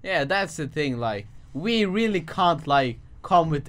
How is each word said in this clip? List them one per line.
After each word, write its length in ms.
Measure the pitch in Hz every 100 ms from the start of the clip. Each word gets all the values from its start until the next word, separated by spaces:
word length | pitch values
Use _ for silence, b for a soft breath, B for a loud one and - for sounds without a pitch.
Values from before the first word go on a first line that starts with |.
Yeah, 220 | 185 180
that's 320 | 139 196 196 -
the 100 | 139
thing, 320 | 156 147 120
like, 280 | 117 104 101 - -
we 320 | 135 196 226
really 360 | 202 196 226 202
can't, 440 | 156 - 175 165 -
like, 320 | 139 131 139 - -
come 280 | - 180 160
with 180 | 147